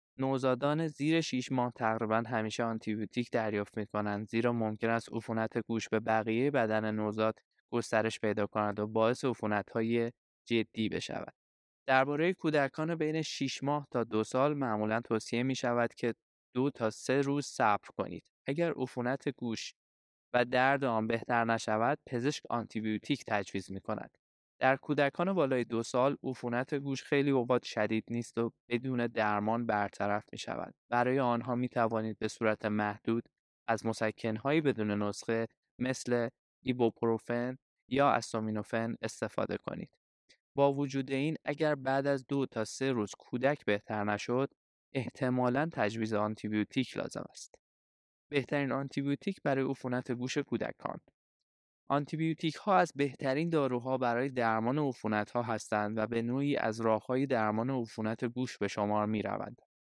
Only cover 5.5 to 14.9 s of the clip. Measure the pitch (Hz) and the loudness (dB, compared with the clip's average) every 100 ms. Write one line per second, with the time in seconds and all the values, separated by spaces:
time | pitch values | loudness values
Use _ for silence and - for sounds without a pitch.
5.5 | 120 - 113 - 113 113 110 110 113 139 | -2 -2 -2 0 0 2 2 2 2 2
6.5 | 143 113 110 110 107 107 107 110 - _ | 2 2 2 0 0 -2 2 0 0 _
7.5 | _ _ 120 - 110 110 - 110 104 104 | _ _ -4 0 2 2 0 0 0 0
8.5 | 110 104 104 107 110 113 127 135 117 107 | 0 -2 -2 -2 2 2 2 -2 -2 -2
9.5 | 104 98 117 113 117 117 - _ _ - | -2 -2 -2 0 0 0 -6 _ _ -2
10.5 | 117 107 - 107 85 - 78 - - _ | 0 0 -2 -2 -2 -4 -8 -8 -14 _
11.5 | _ _ _ - 131 135 147 170 185 165 | _ _ _ 2 4 4 2 0 0 0
12.5 | 151 135 - 156 165 156 156 156 - 135 | 2 0 -2 -4 -2 -2 -2 -4 -4 -4
13.5 | - 139 147 139 127 117 107 110 127 143 | -4 -2 -4 -2 -4 0 0 0 2 2
14.5 | 147 131 107 107 | 2 0 0 0